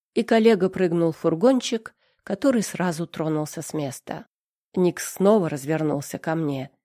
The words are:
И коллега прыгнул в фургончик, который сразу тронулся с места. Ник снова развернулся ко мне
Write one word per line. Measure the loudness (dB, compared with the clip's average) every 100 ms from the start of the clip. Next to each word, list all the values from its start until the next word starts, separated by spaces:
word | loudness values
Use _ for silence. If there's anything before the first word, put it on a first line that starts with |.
| _
И | -4
коллега | 2 6 6 6 2
прыгнул | 0 0 2 0
в | 2
фургончик, | 0 2 4 2 0 -6 -8 -20 _ _
который | -8 -2 2 2
сразу | 0 -2 -4 -2 -8
тронулся | -4 -2 -2 -4 -8
с | -8
места. | -6 -6 -8 -10 -12 -12 _ _ _ _
Ник | 0 0 0
снова | -8 0 4 4 2
развернулся | -4 -4 -2 0 -2 -6 -8
ко | -4
мне | -2 -2 -4 -8 _